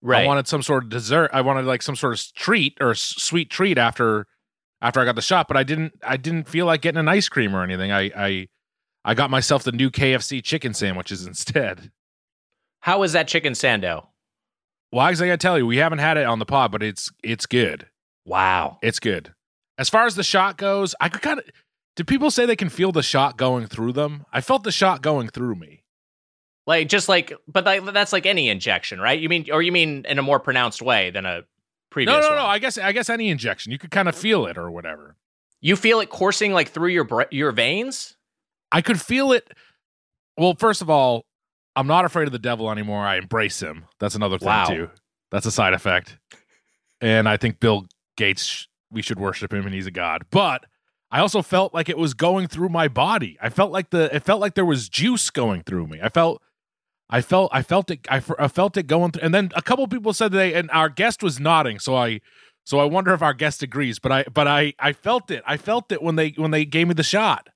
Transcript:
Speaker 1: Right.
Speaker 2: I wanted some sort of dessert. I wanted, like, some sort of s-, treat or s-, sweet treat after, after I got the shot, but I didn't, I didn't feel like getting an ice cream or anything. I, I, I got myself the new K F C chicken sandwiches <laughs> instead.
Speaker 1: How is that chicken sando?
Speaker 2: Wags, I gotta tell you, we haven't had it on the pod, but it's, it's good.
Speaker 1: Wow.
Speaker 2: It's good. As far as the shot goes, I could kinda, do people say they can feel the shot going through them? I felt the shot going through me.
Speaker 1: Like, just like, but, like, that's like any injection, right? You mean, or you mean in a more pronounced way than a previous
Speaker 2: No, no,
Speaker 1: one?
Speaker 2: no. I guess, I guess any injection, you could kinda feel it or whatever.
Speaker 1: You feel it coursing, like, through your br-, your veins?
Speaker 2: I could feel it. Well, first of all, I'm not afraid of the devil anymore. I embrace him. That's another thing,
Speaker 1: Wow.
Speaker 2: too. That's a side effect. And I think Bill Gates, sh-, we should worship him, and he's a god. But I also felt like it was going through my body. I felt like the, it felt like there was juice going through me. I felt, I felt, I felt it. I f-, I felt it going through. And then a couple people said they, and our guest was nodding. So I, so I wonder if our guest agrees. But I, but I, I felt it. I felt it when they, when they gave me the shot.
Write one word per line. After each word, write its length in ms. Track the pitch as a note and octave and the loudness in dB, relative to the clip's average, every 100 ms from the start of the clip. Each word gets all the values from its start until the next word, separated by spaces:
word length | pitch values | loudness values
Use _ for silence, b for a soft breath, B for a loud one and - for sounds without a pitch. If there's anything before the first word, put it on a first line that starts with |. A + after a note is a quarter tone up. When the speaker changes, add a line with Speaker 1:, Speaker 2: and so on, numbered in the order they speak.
Speaker 1:
Right. 220 | A#2+ B2 | 4 4
Speaker 2:
I 40 | F#2 | 4
wanted 200 | C#3+ C3 | 2 0
some 140 | D#3 | -4
sort 220 | C3+ C#3 | 0 -2
of 60 | A#2 | -2
dessert. 420 | A#2 A2 D3+ D#3 | -8 0 2 2
I 80 | C3+ | 2
wanted, 240 | C3 C3+ C3 | 0 0 0
like, 160 | B2+ | -2
some 140 | - C3+ | -4 -4
sort 180 | C3+ | -4
of 40 | A#2 | -4
s-, 140 | - | -8
treat 460 | - - A3+ C#3 - | -8 -2 0 0 0
or 100 | C3+ | 0
s-, 80 | A2 - - | 0 -4 -6
sweet 320 | - E3+ D#3+ | -2 -2 -4
treat 280 | - G3 D3+ | -2 0 2
after, 500 | A#2 - A#2 G#2+ G#2 _ _ _ _ _ | 2 2 0 0 -4 _ _ _ _ _
after 180 | A#2 B2+ | -2 2
I 60 | B2 | 2
got 100 | A#2+ | 0
the 60 | |
shot, 260 | - F#3 D#3 | 2 2 2
but 80 | C3+ | 0
I 60 | |
didn't, 300 | C3+ D#3 D#3+ _ - | 0 -2 -4 _ -6
I 120 | C3+ | -4
didn't 300 | C3 E3 D#3 | -4 -6 -4
feel 160 | D#3+ F3 | -2 0
like 160 | D#3+ | 0
getting 180 | E3 E3 | 0 0
an 80 | D#3 | 2
ice 220 | G3 F#3+ | 2 2
cream 260 | - A2 G2 | 0 0 0
or 80 | |
anything. 280 | F2+ F#2 F#2+ | -2 -4 -2
I, 200 | G2+ G2 G2+ | 0 -2 -2
I, 320 | G2+ F#2+ F#2+ _ _ _ _ _ - | -4 -4 -8 _ _ _ _ _ -4
I 80 | |
got 160 | A2+ C#3 | 0 2
myself 340 | C3 B2 C#3+ | 2 2 0
the 80 | - | 0
new 180 | A#2 C3+ | -2 -2
K 240 | - C#3 | 2 2
F 80 | C3 | 0
C 200 | - C3+ | -2 -8
chicken 320 | - D#3+ B2+ | -4 -4 -4
sandwiches 520 | G#2+ G2+ F#2 F2+ F#2+ F#2 | -4 -4 -4 -8 -10 -10
<laughs> 0 | |
instead. 640 | F2+ - A#2 A#2+ F2+ - _ _ _ _ _ _ _ _ _ | -12 -4 -2 -2 -6 -16 _ _ _ _ _ _ _ _ _
Speaker 1:
How 220 | - F#3+ | 0 2
is 100 | F#3+ | 2
that 140 | D#3+ D#3 | 2 2
chicken 260 | E3 D3 | 0 -2
sando? 540 | A#2+ C3+ A2 F#2 D#2+ - _ _ _ _ _ _ _ _ | 0 2 2 0 -6 -10 _ _ _ _ _ _ _ _
Speaker 2:
Wags, 300 | A#2+ D3 F3 | 2 2 2
I 60 | F3+ | 0
gotta 100 | F3 | 2
tell 200 | F#3 F3 | 2 2
you, 80 | A#2+ | 2
we 120 | A#2+ | 2
haven't 220 | D#3+ D#3+ | 2 2
had 180 | D3 D#3 | 2 2
it 80 | C3 | 2
on 140 | A2+ | 0
the 60 | A2 | 0
pod, 260 | C3+ B2 | 2 2
but 120 | G#2 | 0
it's, 280 | G#2+ G2 - _ | -4 -6 -12 _
it's 220 | A2+ A2+ - | -8 -6 0
good. 420 | B2 G#2+ D2 - _ _ _ - | 2 2 -2 -14 _ _ _ -6
Speaker 1:
Wow. 540 | F2+ F#2+ F#2 D2 - | 0 2 2 -2 -4
Speaker 2:
It's 180 | A2+ - | -4 -2
good. 340 | A#2 F#2 - _ _ _ _ - | -2 -4 -6 _ _ _ _ -6
As 120 | C3+ | 0
far 160 | A3 A#3 | 2 2
as 100 | F#3 | 0
the 80 | |
shot 340 | F#3+ G3 F#3+ F3+ | 0 2 0 0
goes, 360 | G3 G3 F#3+ - | -2 0 -2 -2
I 100 | E3 | -4
could 120 | - | -2
kinda, 220 | D4 D4 - b b _ _ - | -4 -4 -8 b b _ _ -10
do 80 | |
people 260 | E3+ C4+ A3 | -2 2 2
say 140 | - A#3+ | 2 2
they 100 | A3+ | 2
can 140 | F#3+ | -2
feel 220 | - F#3 | 0 0
the 100 | E3 | 2
shot 340 | C#3 C#3 C3+ B2+ | 0 2 0 2
going 280 | C3 B2+ A2 | 0 0 -4
through 280 | A2+ A2+ | -6 -4
them? 320 | B2+ D3 D3 C#3+ | -2 -4 -4 -8
I 100 | B2 | -6
felt 220 | - C4 | 0 0
the 80 | A3 | 0
shot 300 | - F#3+ D#3+ | 0 2 2
going 280 | C#3 D3 A2+ | 0 0 -2
through 260 | - B2 G2 | -6 -6 -6
me. 280 | D#2+ D2+ _ _ _ _ _ _ _ _ - | -10 -20 _ _ _ _ _ _ _ _ 0
Speaker 1:
Like, 240 | E3 D#3 | 0 2
just 200 | G3+ - | 0 4
like, 240 | F#3 D#3+ - - | 2 2 -10 -4
but, 180 | E3+ F#3 | 0 2
like, 200 | G3 F#3+ | 0 0
that's 280 | G3+ G3+ | 0 0
like 120 | G3 F3+ | 0 0
any 240 | G3 C3 | 0 0
injection, 500 | G2 A2+ F#2+ - F#2+ | 0 0 -2 -2 -4
right? 200 | G#2 D3 | 0 0
You 100 | D#3+ | 0
mean, 180 | E3+ D3+ | -2 0
or 100 | D#3 | 0
you 100 | E3+ | 2
mean 340 | F3 D#3+ C#3+ - | 2 0 -2 -4
in 120 | C#3 | -4
a 20 | |
more 180 | C3+ C#3 | 2 0
pronounced 420 | - B2+ A#2+ - | 2 0 0 -2
way 280 | A#2+ A2+ F#2 | 0 2 2
than 140 | F#2 F#2 | -4 -6
a 180 | F2 - _ _ _ _ | -8 -10 _ _ _ _
previous 240 | - C3 | -4 2
Speaker 2:
No, 60 | C#4+ | 4
no, 60 | D4+ | 2
Speaker 1:
one? 80 | D4 | 0
Speaker 2:
no. 80 | B3 | 0
I 140 | G3+ | 0
guess, 180 | B3+ A#3 | -2 -4
I 140 | G3 | -2
guess 180 | G3+ A#3 | -2 -2
any 200 | A#3 A3 | -4 -2
injection, 420 | D3 A2+ F#2+ - | -2 -4 -6 -8
you 60 | B2+ | -12
could 140 | E3+ | -4
kinda 200 | G3 F3+ | 0 0
feel 340 | - G#3+ G#3 G#2 | -2 0 0 0
it 120 | E2+ | -6
or 120 | F2 | -10
whatever. 460 | E2+ E2 D#2 D2 _ _ _ _ _ | -10 -12 -14 -16 _ _ _ _ _
Speaker 1:
You 140 | C#3+ F#3+ | 0 2
feel 240 | A3+ A3+ | 4 2
it 80 | A3 | 0
coursing, 440 | - F#3+ G3 G#3 | -2 -2 0 0
like, 160 | F#3+ D3+ | 0 0
through 200 | - F3 | -2 -2
your 140 | F3 C3 | 0 0
br-, 180 | A2+ B2+ | -2 -2
your 200 | C#3+ D3 | 0 -2
veins? 640 | A2+ A#2+ F3 B3 C4 - _ _ _ _ _ _ | 0 0 0 -6 -10 -14 _ _ _ _ _ _
Speaker 2:
I 100 | D#3 | -2
could 180 | E3+ G3+ | 2 -2
feel 300 | - B3 C#4 | 0 0 2
it. 180 | B3 - - b b _ _ _ _ _ - | 2 0 -20 b b _ _ _ _ _ 0
Well, 180 | E3+ E3+ | 2 4
first 220 | A3 G#3 | 0 0
of 80 | E3+ | 2
all, 360 | D3+ C3 A#2 - _ _ _ _ - | 4 4 2 -4 _ _ _ _ -4
I'm 120 | C3+ | 2
not 180 | E3 F3+ | 2 2
afraid 220 | F3 D3+ | 0 -2
of 40 | |
the 80 | B2 | -4
devil 300 | A#2 A#2 A2 | -4 -4 -4
anymore. 340 | G#2+ G#2 G#2 G2+ | -4 -4 -4 -2
I 120 | F#2 | -2
embrace 440 | F#2 A2+ G#2+ - | -2 -2 -2 -4
him. 240 | D#2+ D#2+ E2 _ | -10 -12 -18 _
That's 160 | G#2 A2 | -6 -2
another 220 | G#2 F#2+ | -2 -2
thing, 100 | F#2+ | 0
Speaker 1:
Wow. 180 | G#2+ F2 | 2 2
Speaker 2:
too. 240 | E2+ E2 _ _ _ _ | -2 -6 _ _ _ _
That's 140 | G2 A2+ | -4 -4
a 60 | |
side 220 | G#2+ G2+ | 2 2
effect. 440 | F#2 - F2+ - - _ b b b b b _ _ | 2 0 -2 -2 -20 _ b b b b b _ _
And 300 | A#2 A2 A2 | 2 4 4
I 80 | G#2+ | 2
think 220 | A#2+ - | 0 0
Bill 280 | A#2 G#2 F#2 _ _ - | 2 2 -2 _ _ -2
Gates, 260 | G#2 F#2+ | -2 0
sh-, 220 | - - - _ _ | -4 -8 -14 _ _
we 100 | A2 | -10
should 180 | G#2 G2 | -8 -4
worship 340 | G2 F#2 G2+ | -4 -6 -6
him, 120 | G#2 G2 | -6 -6
and 80 | |
he's 120 | F#2+ F#2 | -8 -8
a 40 | |
god. 340 | F2+ F2 E2 E2+ | -6 -4 -4 0
But 340 | F#3+ F#3+ C3 _ _ _ _ _ | 2 2 -2 _ _ _ _ _
I 80 | A#2+ | 0
also 220 | G3 G#3+ | 0 0
felt 320 | F3 F#3 F#3+ | 0 0 0
like 140 | E3 E3 | -2 -4
it 100 | D#3+ | -2
was 160 | E3 | -2
going 340 | A#2+ E3 F#3+ F#3 | 0 0 2 -2
through 220 | - F3+ | -4 -4
my 180 | E3 D#3+ | 0 0
body. 480 | B2 D3+ A3 A#2 D#2 | 2 2 0 -4 -6
I 80 | A2+ | -6
felt 220 | A#2 G3 | 0 0
like 200 | F3+ F#3 | 0 -2
the, 220 | F3 D#3 | 0 0
it 100 | C#3+ | 0
felt 180 | - G#3 | 0 0
like 140 | G3+ F3+ | 0 0
there 100 | F3+ | 0
was 240 | C#3 G#2+ | 0 -2
juice 400 | - F#3 B3 - | -2 0 0 -2
going 340 | - A#2+ F#2+ | -2 -2 -2
through 240 | - F#2 D#2+ | -4 -6 -6
me. 120 | D#2 | -4
I 80 | G2 | -2
felt, 320 | E3 E3 - _ _ _ _ _ _ _ | 2 2 0 _ _ _ _ _ _ _
I 120 | B2 | -2
felt, 300 | B2 F#3 F#3+ | 2 2 4
I 80 | - | 0
felt 300 | - F3+ F#3+ | 0 0 0
it. 160 | D#3+ - | -8 -2
I 80 | C3+ | -2
f-, 140 | - D#3+ | -2 -2
I 80 | C#3+ | -2
felt 280 | - G3 F#3+ | 2 0 0
it 120 | D#3 | 0
going 240 | D#3 F3 | 2 0
through. 100 | E3 | -2
And 100 | E3 | 0
then 180 | F3+ G3 E3+ | 2 0 -4
a 60 | |
couple 260 | - B3+ C4 | -2 0 0
people 260 | B3 G#3+ | -2 -2
said 180 | G3+ A3 | 0 0
they, 220 | F#3+ F#3 E3 | 2 2 2
and 140 | E3+ | 0
our 180 | D3 D#3+ | 2 2
guest 320 | C#3 G#3+ G#3+ | 2 0 0
was 160 | G3 B2+ | -4 -2
nodding. 400 | D3 E3 C#3 G#2 | 2 4 2 -2
So 160 | - C3 | -2 0
I, 260 | A#2+ A2 b b b b - | 2 -2 b b b b -2
so 140 | C#3 | 2
I 60 | D3 | 4
wonder 280 | E3+ F#3 | 2 2
if 80 | F3+ | 4
our 120 | D#3 C3 | 2 2
guest 260 | D3+ C#3 | -2 -4
agrees. 360 | C3+ C3+ C3+ A2 | -8 -4 -4 -2
But 120 | C3 | 0
I, 120 | C3+ C#3 | 0 0
but 140 | C3 D3 | 2 4
I, 260 | C#3+ D3 - | 4 2 0
I 140 | C#3+ | -2
felt 360 | C#3+ F#3+ A#3+ - | -2 0 -2 -2
it. 140 | D3 - | -8 -4
I 120 | D3 | -6
felt 340 | - A#3 - | -2 -2 -2
it 100 | F3+ | -4
when 140 | D#3+ D#3+ | -2 0
they, 140 | D#3 D3+ | 0 0
when 140 | D#3 | 0
they 140 | D#3 D3+ | 0 0
gave 220 | D#3 E3+ | 2 2
me 80 | E3 | 2
the 80 | |
shot. 460 | - G3 G#3+ B2 - | 2 2 2 0 -4